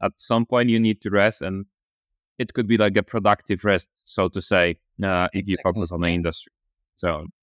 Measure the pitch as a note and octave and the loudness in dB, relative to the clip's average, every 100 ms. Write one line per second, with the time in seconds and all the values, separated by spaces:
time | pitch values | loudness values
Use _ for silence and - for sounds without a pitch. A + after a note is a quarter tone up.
0 | G2 - - A#2 A2+ B2 B2 A2+ A2+ G#2 | -6 -6 -2 0 2 2 2 2 2 0
1 | G#2 G2+ G#2 - F#2+ F#2+ G2 _ _ _ | -2 2 2 0 -6 -8 -10 _ _ _
2 | _ _ _ - A#2 - G#2+ A2 G#2 G2+ | _ _ _ -8 -6 -4 2 2 4 2
3 | G2 A#2 G2+ G2+ - F#2+ G#2 F#2 - _ | -2 0 2 2 0 -2 0 0 -2 _
4 | - - F2+ G2 - F#2+ F2 D#2+ _ - | -8 -2 -2 -2 0 2 2 0 _ -6
5 | G2 F2+ F2+ F#2+ G2 F#2+ - G2+ F2 F2 | -2 0 0 -2 -4 -2 -2 -2 -4 -2
6 | E2+ F2 E2+ - - _ _ _ _ _ | -2 0 -2 -6 -12 _ _ _ _ _
7 | F2+ D#2 D#2+ _ | -4 -4 -10 _